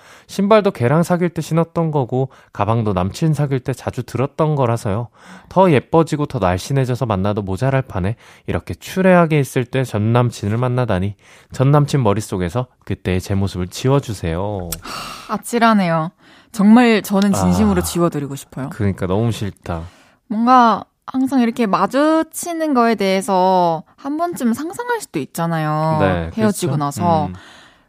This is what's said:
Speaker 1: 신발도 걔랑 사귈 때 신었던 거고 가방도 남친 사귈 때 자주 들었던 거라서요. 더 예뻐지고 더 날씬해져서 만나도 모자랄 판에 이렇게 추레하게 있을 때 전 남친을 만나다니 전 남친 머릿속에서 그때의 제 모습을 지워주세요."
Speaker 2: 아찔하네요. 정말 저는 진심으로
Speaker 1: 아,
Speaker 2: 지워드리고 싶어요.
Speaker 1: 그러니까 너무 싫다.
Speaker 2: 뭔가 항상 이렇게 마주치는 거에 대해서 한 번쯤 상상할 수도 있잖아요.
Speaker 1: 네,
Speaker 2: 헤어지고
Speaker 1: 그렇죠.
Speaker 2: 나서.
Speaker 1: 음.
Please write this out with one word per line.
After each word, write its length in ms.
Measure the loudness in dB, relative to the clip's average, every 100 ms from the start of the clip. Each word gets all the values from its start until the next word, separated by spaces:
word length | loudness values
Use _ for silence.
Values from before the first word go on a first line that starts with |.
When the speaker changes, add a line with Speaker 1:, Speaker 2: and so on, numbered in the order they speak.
| -20 -20 -12
Speaker 1:
신발도 440 | -4 2 4 2
걔랑 320 | 0 0 2
사귈 260 | 2 0 -2
때 120 | -4
신었던 500 | -2 -2 -2 -2 -2
거고 380 | -2 -2 -2 -4 -8 _
가방도 400 | -2 0 2 0
남친 420 | 0 -2 0 -2 0
사귈 260 | 0 -2
때 100 | -4
자주 300 | -6 -6 -6
들었던 520 | -8 -4 -4 0 0 2
거라서요. 520 | 0 0 -2 -4 -6 _ -20 -20 -4
더 240 | 2 4
예뻐지고 540 | 4 4 2 2 -2 -4
더 140 | 0
날씬해져서 680 | 0 0 -2 -2 0 -2 0
만나도 380 | 0 0 -2
모자랄 400 | -4 -2 0 0
판에 320 | -2 -4 -4 -6 -14 -18 -6
이렇게 260 | -6 -6
추레하게 680 | -14 -8 0 4 4 4 2
있을 240 | 0 -2
때 200 | -2 -2
전 280 | -2 0 2
남친을 460 | 2 2 -2 -4 -2
만나다니 580 | -2 -2 0 -2 -2 -8 -20 -20 -16
전 180 | 0 4
남친 300 | 4 2 2
머릿속에서 640 | 2 0 -2 -4 -2 -4 -6 _ -10
그때의 360 | -6 -2 -2
제 140 | -2 -2
모습을 320 | -2 -4 -8
지워주세요." 1000 | -4 0 0 0 -8 -6 -4 -4 -6 -8 -10 -12 -14 -14 -14 -8
Speaker 2:
아찔하네요. 840 | -8 -4 2 4 4 2 0 -2 _ -20 -20 _
정말 500 | 2 6 8 8 4
저는 320 | 2 0 2
진심으로 480 | 2 2 4 2 2
Speaker 1:
아, 20 |
Speaker 2:
지워드리고 520 | 0 0 0 0 -6 -10
싶어요. 340 | -12 -12 -10
Speaker 1:
그러니까 360 | -4 -4 -2 -2
너무 240 | 0 0
싫다. 520 | -2 -6 -10 -10 -8 -10 _ _ _ -8
Speaker 2:
뭔가 560 | -2 4 6 4 2 -6 _ -8
항상 360 | -4 0 2
이렇게 240 | 0 0 0
마주치는 1080 | 0 0 2 2 2 -2 -8 -8 -4 0
거에 220 | 2 2 2
대해서 880 | 0 0 0 2 4 4 2 -2 -8 _
한 200 | -8 -4
번쯤 360 | -4 -2 -2
상상할 480 | -2 -6 -8 -6 -6
수도 180 | -4 -8
있잖아요. 800 | -8 -6 -4 -2 -2 -2 0 0
Speaker 1:
네, 300 | 0 0 -4 -2
Speaker 2:
헤어지고 360 | 0 0 -2
Speaker 1:
그렇죠. 40 | -2
Speaker 2:
나서. 480 | -4 -2 0 0 0
Speaker 1:
음. 60 | -8 -18 -20 -20 _